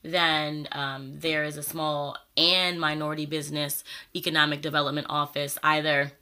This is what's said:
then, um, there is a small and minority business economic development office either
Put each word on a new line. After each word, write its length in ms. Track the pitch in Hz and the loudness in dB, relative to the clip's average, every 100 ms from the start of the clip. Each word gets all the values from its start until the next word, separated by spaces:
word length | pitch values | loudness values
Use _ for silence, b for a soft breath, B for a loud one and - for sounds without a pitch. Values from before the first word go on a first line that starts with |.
then, 640 | 160 175 165 156 151 151 147 | -2 2 4 2 0 -4 -6
um, 480 | - 139 135 135 147 | -6 -4 -6 -10 -4
there 240 | 165 156 | -2 0
is 140 | 151 147 | -2 -4
a 60 | |
small 520 | 143 147 151 147 143 - _ - | -8 -2 -2 0 -4 -8 _ 4
and 420 | 170 185 180 175 | 6 6 4 2
minority 460 | 156 151 151 156 147 | 0 0 -2 -2 -2
business 580 | 156 147 147 143 - B B B - | -4 -2 -2 -2 -4 B B B -4
economic 460 | 170 156 151 147 | 0 4 4 2
development 460 | 151 151 143 147 - | 0 0 2 -2 -2
office 480 | 147 147 143 139 - | -2 -2 -2 -4 0
either 500 | 156 156 151 143 143 - | 2 2 4 2 2 -6